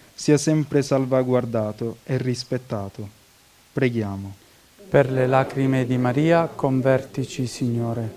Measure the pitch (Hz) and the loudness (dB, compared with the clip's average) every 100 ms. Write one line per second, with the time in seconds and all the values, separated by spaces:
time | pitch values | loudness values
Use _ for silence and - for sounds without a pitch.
0 | - - - 147 151 156 143 147 135 135 | -20 -4 2 4 4 0 2 0 0 0
1 | 131 131 127 123 117 113 107 107 117 - | 2 0 2 0 0 -2 -4 -4 -8 -8
2 | - 127 127 120 - 127 123 113 98 - | -6 -4 -2 -4 -4 -8 -6 -8 -8 -10
3 | 101 - _ _ _ _ _ - 131 117 | -14 -16 _ _ _ _ _ -2 0 0
4 | 101 98 98 98 _ _ _ - - 143 | -4 -6 -10 -14 _ _ _ -20 0 4
5 | 131 131 127 135 135 135 135 131 123 127 | 4 2 2 2 2 0 0 2 0 0
6 | 123 123 156 170 165 - 139 131 131 131 | 2 2 4 2 2 -2 0 2 2 2
7 | - - 123 - 123 - 127 117 117 117 | 0 -6 -6 -6 -6 -4 -2 -2 -2 -4
8 | 110 | -6